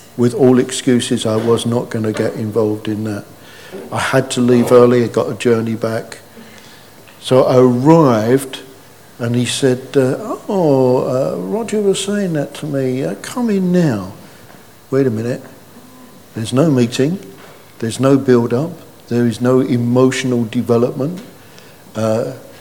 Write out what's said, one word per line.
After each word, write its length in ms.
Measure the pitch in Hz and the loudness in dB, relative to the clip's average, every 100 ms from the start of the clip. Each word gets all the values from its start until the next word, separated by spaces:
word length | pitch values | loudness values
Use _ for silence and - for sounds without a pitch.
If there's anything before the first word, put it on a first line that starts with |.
| - - | -16 -2
with 180 | 120 | -2
all 240 | 120 127 127 | 4 4 4
excuses. 680 | - - 135 123 - 120 | 2 -2 0 0 0 -2
I 120 | 113 110 | -2 -2
was 280 | 117 117 | 0 0
not 240 | 120 120 - | 0 -4 -4
gonna 240 | 113 107 | -4 -4
get 220 | 107 107 | -2 -4
involved 540 | - 107 113 107 107 110 | -4 -4 -2 -2 -2 -6
in 160 | 107 | -6
that. 200 | 110 101 - - - - - - - | -6 -8 -12 -20 -20 -20 -18 -16 -10
I 100 | 120 | -6
had 300 | - 135 127 | -2 -2 0
to 80 | - | 0
leave 280 | 123 123 117 | 2 2 6
early, 320 | 123 123 123 | 6 6 4
I 20 | 110 | 0
got 240 | 110 - | -2 -4
a 40 | |
journey 420 | 110 123 113 113 113 | -2 0 0 -2 -4
back. 420 | 113 113 - - - - - - - - - - - - | -4 -6 -10 -18 -20 -20 -20 -20 -20 -20 -20 -20 -20 -18
So 240 | - 127 | 2 2
I 120 | - 127 | 4 6
arrived, 1000 | 127 123 143 165 143 110 113 135 - - - - - - - - | 6 4 6 6 6 2 2 0 0 -12 -18 -20 -20 -20 -20 -10
and 160 | 117 | -4
he 120 | 120 120 | -2 -2
said, 500 | - 135 127 - 143 | 0 0 0 0 0
uh, 400 | 131 175 214 381 - | 0 -2 -6 -10 -4
"Oh, 580 | 196 160 135 127 127 143 | 0 2 4 4 2 0
uh, 340 | 127 139 139 | -2 -2 -4
Roger 400 | 185 202 226 214 | -6 -6 -4 -2
was 220 | 202 190 | 0 -2
saying 320 | - 208 190 | -4 -4 -2
that 180 | 156 - | -4 -4
to 120 | - 151 | -8 -6
me. 380 | 139 131 127 | -4 -2 -2
Uh, 100 | 160 202 | -6 -8
come 260 | - 254 233 | -10 -6 -2
in 240 | 196 180 | -2 0
now." 400 | 180 160 104 92 104 - - - - - - - | 2 2 -2 -6 -16 -20 -20 -20 -20 -20 -20 -4
Wait 160 | 135 131 | 0 0
a 40 | |
minute. 320 | 110 120 - - - - - - - - - - | -2 -6 -8 -12 -20 -20 -20 -20 -20 -20 -20 -16
There's 180 | 110 113 | -12 -2
no 180 | 127 165 | 0 2
meeting. 480 | 131 120 - 139 190 - - - - - - | 2 0 0 -2 -2 -10 -20 -20 -20 -20 -10
There's 220 | 113 110 | -8 -2
no 180 | 135 139 | 2 2
build-up. 540 | 120 120 117 120 165 - - - - | 4 2 2 -2 -4 -8 -20 -20 -6
There 180 | 120 120 | -2 0
is 140 | 107 | 0
no 200 | 123 127 | 2 2
emotional 840 | - 120 120 123 131 127 131 120 | 2 0 0 2 2 2 -2 -2
development. 800 | 110 120 113 117 123 147 143 180 - - - - - - - | -2 -4 0 0 0 -2 -6 -8 -14 -20 -20 -20 -20 -20 -16
Uh, 380 | 107 110 110 139 - - - | -6 -2 -2 -4 -10 -18 -20